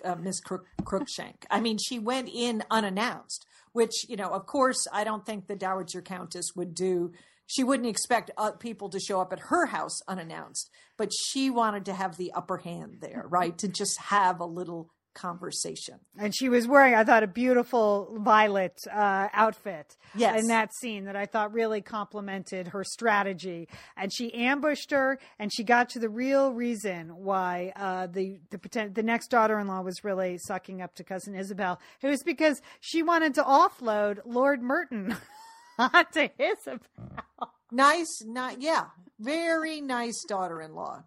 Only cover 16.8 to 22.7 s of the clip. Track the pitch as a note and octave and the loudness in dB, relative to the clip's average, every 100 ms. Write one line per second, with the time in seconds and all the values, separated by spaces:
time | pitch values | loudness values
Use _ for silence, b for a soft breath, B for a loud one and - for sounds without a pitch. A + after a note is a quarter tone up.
16.8 | C4+ A3+ A3 A#3 G#3+ F3+ B3+ B3 A#3 B3 | 10 8 8 6 6 2 4 4 4 4
17.8 | G#3+ G3+ F#3+ A3 G3+ G#3+ G#3+ G3 F#3 - | 4 2 0 -2 6 8 8 4 0 -4
18.8 | G3 G#3 G3+ G3 G3+ G3+ A3 G#3+ G#3 E3 | -8 0 2 2 0 2 2 2 -10 -12
19.8 | D3 - B G3+ A3+ A3 A3+ A3+ A3 - | -14 -20 B 0 2 4 2 2 0 -4
20.8 | A#3+ G#3 G3 G3 G3+ A3 G#3+ A3+ A3+ G#3+ | -10 -8 -8 -6 -2 -2 -2 0 0 -2
21.8 | G3 A3 G3+ G#3 G3+ F#3+ - F#3+ F3+ | -4 -8 -8 -8 -8 -8 -6 -8 -8